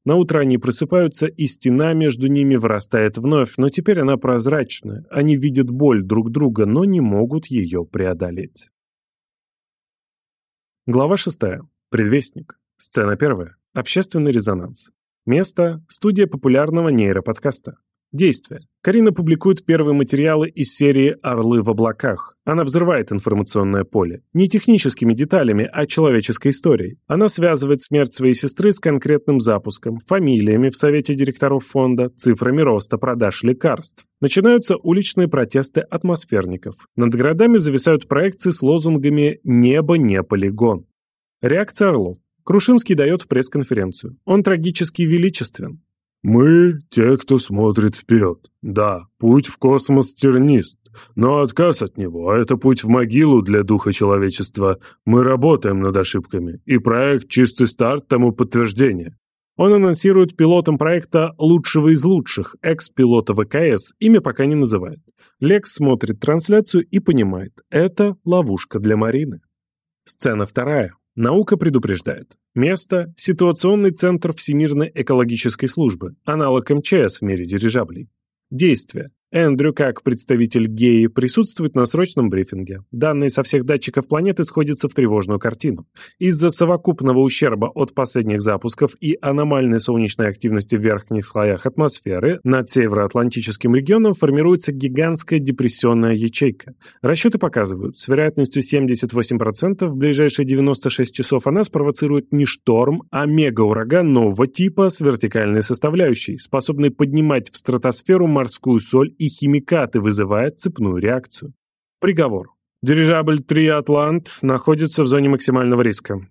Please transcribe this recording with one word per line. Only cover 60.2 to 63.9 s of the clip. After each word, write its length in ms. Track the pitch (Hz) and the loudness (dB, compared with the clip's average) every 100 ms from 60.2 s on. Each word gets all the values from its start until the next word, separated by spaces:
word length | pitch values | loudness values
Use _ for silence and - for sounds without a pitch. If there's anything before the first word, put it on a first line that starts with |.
| 185 | 4
пилотом 440 | - 160 175 165 147 | 4 4 4 2 0
проекта 560 | 156 175 165 165 165 - | 0 0 0 0 0 0
«Лучшего 560 | 156 170 - 156 156 | 4 4 2 2 4
из 100 | 160 | 4
лучших». 520 | 151 190 - - - - | 4 2 0 -6 -8 -6
Экс-пилота 720 | 170 160 - - 127 117 107 | -4 -4 -4 2 4 4 2
В 100 | 104 | -2
К 120 | 107 143 | 0 0
С, 360 | 165 107 - | 0 0 -4